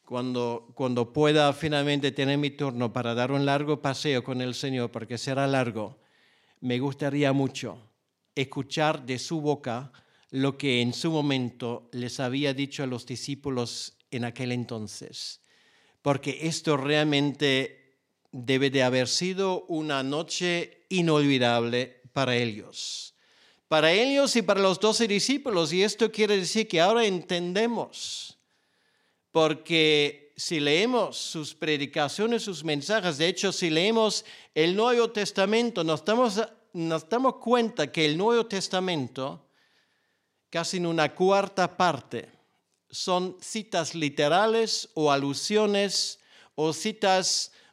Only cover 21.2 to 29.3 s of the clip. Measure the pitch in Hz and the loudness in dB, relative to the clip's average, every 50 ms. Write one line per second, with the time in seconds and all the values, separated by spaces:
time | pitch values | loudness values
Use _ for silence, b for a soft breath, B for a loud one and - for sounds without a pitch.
21.2 | 143 143 139 127 123 120 120 120 117 120 123 123 131 127 - _ _ - - 139 | 6 4 4 4 4 4 4 2 0 0 -2 -2 -4 -4 -10 _ _ -8 -2 -2
22.2 | 131 123 123 120 120 113 104 104 92 101 - - - - - - - - b b | 0 2 2 2 0 -2 -4 -8 -14 -16 -14 -12 -10 -10 -10 -12 -14 -16 b b
23.2 | b b b b b b b b b - 156 156 151 160 175 208 247 269 277 277 | b b b b b b b b b 0 2 4 6 6 6 6 4 4 4 4
24.2 | 277 226 - 233 190 208 196 196 196 190 175 185 214 220 214 226 233 196 202 196 | 2 4 2 0 2 2 2 4 4 4 2 4 2 2 2 2 2 2 2 0
25.2 | - - 277 285 - 262 202 170 165 143 175 185 202 208 - - 226 214 226 208 | 2 0 -2 -2 -2 0 0 0 0 2 2 2 2 0 2 0 0 0 2 0
26.2 | 214 202 208 190 175 156 - 220 220 220 175 160 170 196 226 233 226 202 185 170 | 2 2 2 0 0 0 -2 -2 -2 0 2 4 4 6 6 4 2 2 0 -2
27.2 | - - 180 175 175 175 180 208 226 240 226 185 139 - - - - - - - | -4 -4 -4 -4 -4 -2 0 0 0 0 -2 -4 -6 -8 -10 -14 -12 -10 -10 -12
28.2 | - - - _ _ _ _ _ _ _ _ _ _ _ _ _ _ _ _ _ | -12 -16 -18 _ _ _ _ _ _ _ _ _ _ _ _ _ _ _ _ _
29.2 | _ _ | _ _